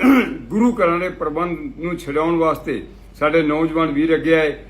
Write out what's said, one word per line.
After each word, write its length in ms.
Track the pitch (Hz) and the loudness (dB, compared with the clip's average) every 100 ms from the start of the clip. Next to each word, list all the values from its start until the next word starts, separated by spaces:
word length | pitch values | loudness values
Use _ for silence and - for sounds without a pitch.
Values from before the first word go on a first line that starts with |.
| 262 | 4
<clears throat> 180 | 254 190 | 4 2
ਗੁਰੂ 440 | - 120 208 240 226 | -4 -4 0 2 2
ਘਰਾਂ 240 | 170 170 | 0 0
ਦੇ 100 | 180 | -4
ਪ੍ਰਬੰਧ 500 | - 151 151 175 156 147 143 | -4 -4 -2 -4 -6 -10 -8
ਨੂੰ 200 | 170 170 | -8 -6
ਛਡਾਉਣ 380 | 143 147 165 165 | -4 -2 0 2
ਵਾਸਤੇ 520 | 160 143 160 113 - - - - | 0 0 -4 -6 -8 -18 -20 -4
ਸਾਡੇ 260 | 151 165 | 0 2
ਨੌਜਵਾਨ 460 | 151 151 160 160 156 | 2 0 0 0 0
ਵੀਰ 280 | 143 160 151 | 0 0 0
ਅੱਗੇ 200 | 147 160 | 2 2
ਆਏ, 220 | 156 143 | 2 -4